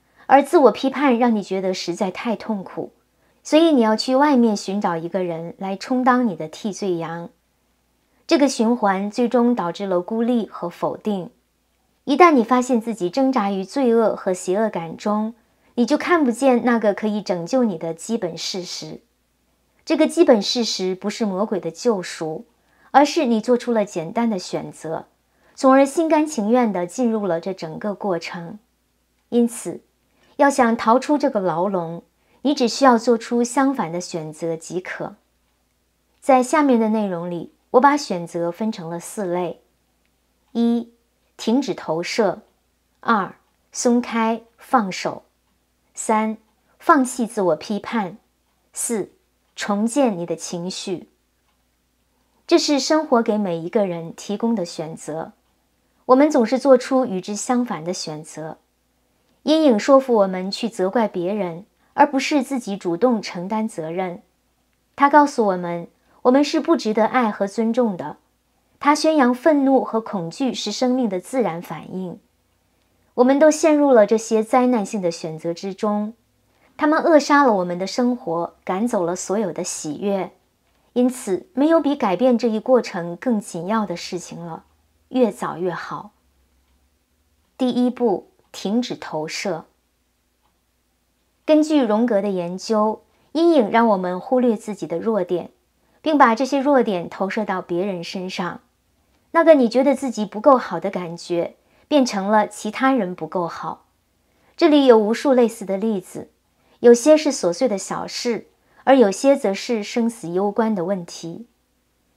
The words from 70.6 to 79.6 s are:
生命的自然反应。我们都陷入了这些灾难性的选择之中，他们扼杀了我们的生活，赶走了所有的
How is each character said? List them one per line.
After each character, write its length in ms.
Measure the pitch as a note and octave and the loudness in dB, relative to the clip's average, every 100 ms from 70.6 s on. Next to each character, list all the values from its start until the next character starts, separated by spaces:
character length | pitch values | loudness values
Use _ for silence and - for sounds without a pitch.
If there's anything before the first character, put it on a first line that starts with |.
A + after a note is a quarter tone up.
| G#3+ | -6
生 240 | G#3 B3+ | -2 0
命 140 | B3+ A#3 | 0 0
的 100 | F#3 | -4
自 220 | - C4 | -4 -2
然 220 | G3 E3+ | -2 -4
反 340 | F3+ D#3+ - F#3 | -10 -14 -12 -10
应。 220 | F#3 G3+ _ _ _ _ _ _ _ _ _ | -10 -12 _ _ _ _ _ _ _ _ _
我 100 | - | 0
们 140 | B3 C#4 | 2 6
都 120 | D#4 | 4
陷 240 | D4+ D#4+ | 6 4
入 160 | D4+ C#4+ | 4 6
了 160 | B3 G#3 | 6 6
这 120 | A3 | 2
些 240 | - A3 | 0 -2
灾 240 | A3 B3+ B3 | 2 2 2
难 180 | B3 | 0
性 160 | G3 G#3+ | -2 -4
的 100 | F3 | -4
选 280 | E3+ E3 D#3+ | -4 -8 -8
择 160 | E3+ | -8
之 180 | E3+ G3 | -6 -8
中， 400 | F#3 G#3 G#3 G#3 - _ _ _ _ _ - | -6 -4 -2 -4 -10 _ _ _ _ _ -4
他 100 | D4+ | 0
们 160 | D#4+ | 2
扼 160 | - D4+ | 4 4
杀 240 | - C#4+ | 6 4
了 120 | C#4 | 4
我 100 | G3+ | 2
们 140 | F3+ F3 | 0 -4
的 80 | F#3+ | -6
生 280 | - B3 | -2 -2
活， 420 | B3 - E3 E3+ - | -2 -4 -4 -6 -10
赶 220 | - F#3 A#3+ | -8 -4 -2
走 160 | A3 | -2
了 140 | E3 - | -2 -4
所 220 | - G3 | -4 -2
有 120 | G3 | -2
的 140 | D#3 | -4